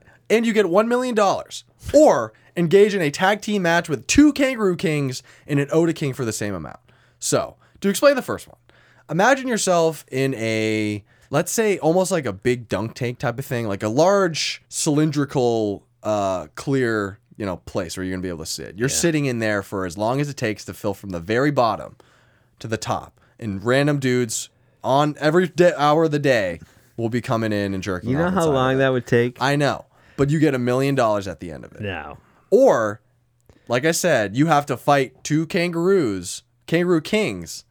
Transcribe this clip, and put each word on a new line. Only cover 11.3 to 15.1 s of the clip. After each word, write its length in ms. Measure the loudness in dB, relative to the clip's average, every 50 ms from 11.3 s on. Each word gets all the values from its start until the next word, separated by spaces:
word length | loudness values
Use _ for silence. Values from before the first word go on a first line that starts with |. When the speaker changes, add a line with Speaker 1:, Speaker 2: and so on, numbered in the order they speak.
Speaker 1:
let's 220 | -4 -4 -2 -2
say, 260 | -2 -2 0 0 0 0
almost 320 | 0 2 2 2 2 0
like 140 | 0 -2 -2
a 80 | -4 -6
big 340 | -4 -2 -2 -2 -2 -4 -6
dunk 240 | -4 -4 -4 -6
tank 260 | -6 -6 -6 -6 -6 -6
type 200 | -6 -6 -6 -6
of 80 | -8
thing, 200 | -6 -6 -4 -4
like 160 | -4 -4 -4
a 60 | -4 -2
large 720 | 2 2 2 4 4 2 0 0 -2 -4 -6 -6 -8 -10 _ -12
cylindrical, 1160 | -8 -4 -2 0 2 2 2 0